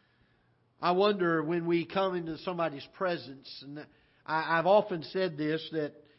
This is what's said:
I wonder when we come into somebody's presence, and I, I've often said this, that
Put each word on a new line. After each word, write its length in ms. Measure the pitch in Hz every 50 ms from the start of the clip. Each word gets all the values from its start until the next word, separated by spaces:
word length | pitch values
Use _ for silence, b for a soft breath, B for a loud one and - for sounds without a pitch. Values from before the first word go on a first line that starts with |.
| b b b b b b b b b b b b b _ _ -
I 100 | - 175
wonder 520 | 180 180 202 208 208 190 180 170 165 160 151
when 240 | 156 175 170 165 170
we 180 | 170 170 160
come 300 | - - 190 196 190 185
into 220 | 175 170 160 160 147
somebody's 480 | - 190 180 170 165 156 143 135 - - -
presence, 540 | - 190 180 175 165 113 127 135 135 - - - - 135
and 160 | 139 143 151 143 - b b b b b b b
I, 320 | - 156 160 156 151 165 165
I've 80 | 160
often 380 | 180 202 214 202 - 185 165 151
said 340 | - - 185 185 180 156 147
this, 240 | 151 151 160 156 156 - 156
that 200 | 160 147 143 - - - b b